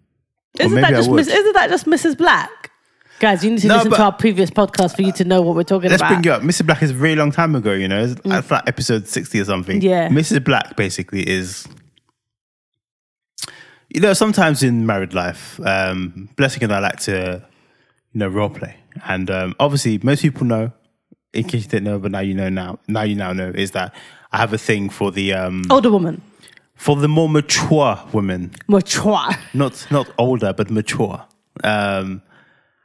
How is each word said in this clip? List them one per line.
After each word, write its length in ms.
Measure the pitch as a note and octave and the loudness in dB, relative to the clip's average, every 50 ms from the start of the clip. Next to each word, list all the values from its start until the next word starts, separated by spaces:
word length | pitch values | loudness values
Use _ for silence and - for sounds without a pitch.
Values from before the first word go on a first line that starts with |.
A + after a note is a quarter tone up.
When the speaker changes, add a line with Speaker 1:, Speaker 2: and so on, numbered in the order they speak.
| _ _ _ _ _ _ _ _ _ _ - - | _ _ _ _ _ _ _ _ _ _ -2 0
Speaker 1:
Isn't 140 | F4 - G4 | 0 2 4
Speaker 2:
maybe 80 | - - | 4 4
Speaker 1:
that 100 | E4 C4 | 4 4
Speaker 2:
I 40 | - | 4
Speaker 1:
just 120 | - - | 4 4
Speaker 2:
would. 80 | C#4+ D4+ | 4 4
Speaker 1:
mis-, 100 | C#4+ - | 4 4
isn't 260 | - G#4 G4+ G#4+ F#4+ | 2 2 4 4 2
that 160 | F#4+ - - | 2 0 0
just 160 | F4+ D#4 - | 0 -2 0
Missus 300 | D4+ E4+ - - E4 C#4 | 0 0 2 2 0 0
Black? 340 | - E4 E4+ A3 D#3+ - - - - - - _ _ _ _ _ _ _ _ - - | 2 2 2 4 2 0 -4 -10 -18 -20 -20 _ _ _ _ _ _ _ _ -4 0
Guys, 240 | A3+ G#3+ G3 E3+ E3+ | 2 2 2 2 2
you 80 | A3 | 0
need 80 | A#3 A3 | 2 2
to 80 | F#3 G3+ | 4 4
Speaker 2:
No, 80 | A3 | 6
Speaker 1:
listen 140 | A#3 A3+ A3 | 4 4 4
Speaker 2:
but 80 | G#3+ A3 | 4 4
Speaker 1:
to 60 | G#3+ | 4
our 80 | G3+ G3 | 4 2
previous 360 | - - A3+ G3 F3+ F#3+ - | 2 0 2 2 2 0 0
podcast 460 | - G#3+ G3+ F#3+ - - F#3 E3+ - | 2 2 0 2 2 0 0 0 0
for 60 | - | 0
you 100 | G3 F#3+ F#3 | 0 0 0
to 120 | - F#3 | 0 0
know 160 | F3 F#3+ F#3 | 2 4 4
what 140 | F3 E3+ E3+ | 4 4 2
we're 80 | E3 F3 | 0 0
talking 260 | - G3 F#3+ F3 F#3 | 0 0 0 2 2
Speaker 2:
let's 120 | F#3+ F#3+ | 2 2
Speaker 1:
about. 80 | - - G3 | 4 2 2
Speaker 2:
bring 100 | F3 E3 | 2 4
you 80 | D#3+ | 2
up. 100 | C#3+ A2 | 2 2
Missus 240 | - D#3+ F3 - E3 | 0 0 0 0 2
Black 160 | D#3 D#3 - | 0 2 2
is 100 | D#3 C#3+ | 0 0
a 20 | B2+ | 0
very 220 | B2+ C#3+ D#3+ D#3 | 0 0 2 2
long 160 | D3+ D3 D3 | 2 2 2
time 220 | C#3 - E3+ D#3+ D3+ | 2 2 0 2 0
ago, 180 | B2+ G#2 G#2+ G2 | 0 0 0 0
you 140 | F#2+ F#2+ F#2+ | 0 0 0
know. 160 | G2 G#2 A#2 | 0 0 0
It's, 100 | B2 B2+ | -2 -4
Speaker 1:
Mm. 240 | - - G3 F#3 - | -4 -4 -2 -2 -2
Speaker 2:
it's 100 | B2+ - | -2 -2
like 120 | D3 - - B2+ | -2 -2 -2 -2
episode 400 | B2 - B2 - A#2 A2 G2 - | -4 -4 -2 -2 -2 -2 -2 -4
sixty 320 | - F#2 - - - G#2+ | -8 -8 -6 -4 -4 -4
or 40 | G2 | -2
something. 360 | G2 G2 F#2 F#2 G2 F#2+ G3+ | -2 -2 -4 -4 -2 -2 0
Speaker 1:
Yeah. 260 | F3+ F#3+ F#3 F3 E3 - | 2 2 2 2 2 2
Speaker 2:
Missus 300 | C3 D3 D#3+ - - C#3+ | 2 0 2 0 -2 0
Black 360 | B2+ C#3+ C3 A2+ - - - - | 0 0 0 0 0 -2 -4 -4
basically 500 | G2+ F#2 - - F#2 - G2+ F#2+ F2+ F2+ | -4 -4 -4 -6 -8 -6 -6 -4 -4 -2
is, 400 | F#2+ F#2 F#2 F2+ F#2 - - - - - _ _ _ _ _ _ _ _ _ _ _ _ _ _ _ _ _ _ _ _ _ _ _ _ _ _ _ _ _ _ _ - - - - - - - - _ _ _ | -2 -2 -4 -6 -10 -14 -16 -18 -20 -20 _ _ _ _ _ _ _ _ _ _ _ _ _ _ _ _ _ _ _ _ _ _ _ _ _ _ _ _ _ _ _ -16 -16 -16 -16 -20 -20 -20 -20 _ _ _
you 100 | - D#3 | -2 0
know, 140 | F#3+ G#3 F#3+ | 2 2 4
sometimes 500 | - A3 G#3+ G#3 G3+ F3+ D#3+ D3 C3 C3+ | 4 2 2 4 4 4 4 2 2 2
in 220 | B2 A#2+ A#2 A2+ | 2 2 2 0
married 280 | A2 G#2 G2 F#2+ F2+ F2+ | 0 0 -2 -2 -4 -4
life, 460 | F2+ F2 F2+ E2+ - - - - - - | -4 -4 -4 -6 -10 -14 -18 -16 -6 -4
um, 640 | F#2+ G2 F#2+ F#2+ F#2 F#2 F#2 F#2 F2+ F2 F#2 G2 - _ - | -2 0 0 0 -2 -4 -4 -6 -8 -10 -14 -18 -10 _ -2
Blessing 260 | C#3 C3+ - - A#2+ | -2 -2 0 -2 -4
and 80 | G#2 G#2 | -2 -2
I 60 | G2 | -2
like 200 | G2 - - - | -2 -4 -4 -6
to, 420 | - - G2 F#2 F#2 F2+ F2+ F2+ - _ _ _ _ _ _ _ _ _ _ _ _ _ - | -6 -4 -4 -4 -4 -6 -8 -10 -12 _ _ _ _ _ _ _ _ _ _ _ _ _ -6
you 60 | G#2+ | -6
know, 80 | G#2 F#2+ | -4 -2
role 200 | F#2 G#2 G#2 G2+ | -2 -2 -2 -4
play. 260 | - - - - - - _ _ - - - | -4 -8 -12 -14 -14 -18 _ _ -20 -14 -10
And, 240 | - F#2+ F#2 F#2 F#2 | -6 -6 -4 -4 -4
um, 260 | F#2+ F#2 F#2 F#2 F#2+ - | -4 -4 -4 -6 -2 0
obviously, 400 | C3+ D3 C#3+ C#3 - A#2 A2 G2 G#2 | 0 0 0 0 0 0 -2 0 0
most 180 | C3 C#3+ C#3+ | 0 0 2
people 240 | - D3+ C3 - C3 | 0 -2 0 -2 -2
know, 260 | A#2+ A#2 A2 A2 A2+ - _ _ _ _ _ _ _ _ _ _ _ - | -2 0 0 -2 -4 -8 _ _ _ _ _ _ _ _ _ _ _ -8
in 100 | A2 A2+ | -6 -6
case 200 | - - A2+ G2+ | -4 -4 -6 -4
you 60 | - | -4
didn't 140 | - G#2+ G2 | -4 -4 -2
know, 140 | G#2 G#2 G2+ | -4 -4 -4
but 120 | F#2+ G2+ | -4 -6
now 80 | G2 F#2+ | -4 -4
you 140 | G2 G2 F#2+ | -4 -4 -2
know 160 | G2 F#2+ F#2 | -2 -2 -2
now, 300 | F#2+ F#2+ F2+ F2+ F2+ - _ - | -4 -4 -6 -8 -12 -12 _ -6
now 140 | G#2+ A2 | -4 -2
you 140 | A2 G#2+ G#2 | -2 -2 -2
now 180 | G#2 G2 F#2 F#2 | -4 -4 -6 -6
know, 180 | F#2+ F#2 - G#2 | -6 -6 -6 -6
is 180 | G2 G2 F#2 | -6 -6 -6
that 220 | - F#2+ F2+ F2+ - - - - - - - _ | -4 -6 -6 -8 -10 -16 -20 -20 -20 -20 -12 _
I 60 | - G#2+ | -4 -2
have 160 | A2+ G#2+ A2 | -2 -2 -2
a 40 | G#2+ | -4
thing 320 | - - A2 G#2 G2 F#2 | -2 -2 -2 -2 -2 -6
for 220 | - - G2 G2 | -4 -4 -4 -4
the, 220 | F2 G2 G2 G2 F#2+ | -2 -2 -2 -2 -2
um, 300 | F#2 F#2 F#2 F#2 F#2 F2+ F2 | -2 -4 -4 -4 -4 0 4
Speaker 1:
Older 220 | C4 C4+ G#3 B3 | 4 4 6 4
woman. 300 | G#3 F#3+ E3+ E3 D#3 - - _ _ _ - - - - _ _ _ | 4 2 2 -2 -4 -6 -12 _ _ _ -20 -20 -20 -20 _ _ _
Speaker 2:
for 200 | - - - D3 | -4 -2 0 2
the 120 | C#3+ D3 D3+ | 2 2 2
more 200 | D3+ D#3+ E3 D#3 | 2 2 2 4
mature 720 | D3+ D3+ D3 - - - - - D#3 D3+ C#3+ - E2+ - - - - | 2 2 2 0 -2 -2 0 2 2 2 2 2 0 -2 -6 -4 -4
women. 380 | G#2+ G2+ F#2+ F#2 F2+ F2+ F2 - - - - | -2 -2 -2 -2 -4 -6 -10 -12 -8 0 2
Speaker 1:
Mature. 600 | G3+ G3 F3 - - - - G#3+ G#3 E3 C3 F3 F#3 - - - - | 2 2 2 2 -2 -2 0 2 2 2 0 -2 -4 -6 -6 -4 -2
Speaker 2:
Not, 340 | C3 C#3 B2+ - - - - | 0 0 0 -2 -6 -4 -2
not 180 | D3 C#3+ B2 - - - | 0 0 0 -2 -2 -2
older, 360 | A#2+ B2+ B2+ A2+ G#2+ G2 F#2+ | 0 0 0 0 0 -2 -2
but 160 | - G#2 - | -2 -4 -2
mature. 560 | A2+ G#2+ G#2 - - - A2+ E2+ F2+ - - _ _ _ _ _ _ - - | -2 -2 -2 -2 -4 -4 -4 -4 -6 -8 -16 _ _ _ _ _ _ -6 -2
Um, 580 | G#2+ G#2+ G#2 G2+ G2+ G2 F#2+ F#2+ F#2+ F#2+ F#2+ - _ _ _ _ _ _ _ _ _ _ _ _ | -2 0 0 -2 -2 -2 -4 -4 -6 -8 -10 -14 _ _ _ _ _ _ _ _ _ _ _ _